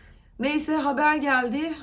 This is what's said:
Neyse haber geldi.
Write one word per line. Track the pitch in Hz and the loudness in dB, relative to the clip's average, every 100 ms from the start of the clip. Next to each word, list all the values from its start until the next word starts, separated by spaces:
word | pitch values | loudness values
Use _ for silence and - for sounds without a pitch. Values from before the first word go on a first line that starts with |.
| - - - - | -20 -20 -20 -4
Neyse | 262 302 302 311 | -2 -2 0 0
haber | 277 269 302 302 | 0 2 2 2
geldi. | 285 254 247 269 320 311 | 2 0 0 -2 -4 -4